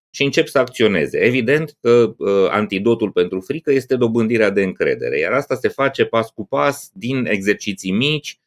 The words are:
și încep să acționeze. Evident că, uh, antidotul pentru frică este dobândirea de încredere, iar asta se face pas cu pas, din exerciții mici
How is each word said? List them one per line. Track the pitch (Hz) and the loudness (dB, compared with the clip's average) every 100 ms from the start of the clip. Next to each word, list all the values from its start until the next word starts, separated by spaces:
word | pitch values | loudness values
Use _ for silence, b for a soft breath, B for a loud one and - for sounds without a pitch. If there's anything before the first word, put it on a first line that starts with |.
| _ | _
și | - | -4
încep | 139 147 156 | 0 0 0
să | 139 | 0
acționeze. | 123 - 110 90 69 73 | 0 2 2 2 0 0
Evident | 107 127 113 151 156 - | 2 2 2 0 -2 -4
că, | 120 120 110 - | 2 4 4 0
uh, | 98 98 95 | 0 2 2
antidotul | 104 104 95 110 117 104 | 2 0 0 0 2 0
pentru | 92 87 92 | 0 0 -2
frică | - 156 156 | -6 -6 0
este | 135 120 127 | -2 0 0
dobândirea | 120 117 110 117 104 | 2 0 0 2 2
de | 98 | 2
încredere, | 95 - 78 62 62 69 | -2 0 -2 -2 -2 -2
iar | 85 | -2
asta | 127 143 123 | -2 -2 -4
se | 104 | -4
face | - 135 127 113 | -2 -2 0 0
pas | 113 110 | 0 -2
cu | - 98 | -8 -6
pas, | 139 143 135 - | -2 -2 -2 -12
din | 95 117 131 104 | -10 -6 -4 -2
exerciții | 101 98 98 104 95 92 | -2 0 -2 -4 -6 -4
mici | 98 143 151 - - | -2 0 -2 -8 -16